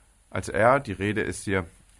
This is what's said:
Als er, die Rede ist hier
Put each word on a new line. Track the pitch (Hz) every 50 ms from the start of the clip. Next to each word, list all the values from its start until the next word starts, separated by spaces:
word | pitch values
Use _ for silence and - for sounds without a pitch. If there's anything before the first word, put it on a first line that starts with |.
| _ _ _ _ _ _
Als | - 101 98 -
er, | - 69 107 120 135 139
die | - 110 92
Rede | 90 95 104 104 107 85
ist | - 92 - -
hier | 104 95 95 87 - - - _ _ _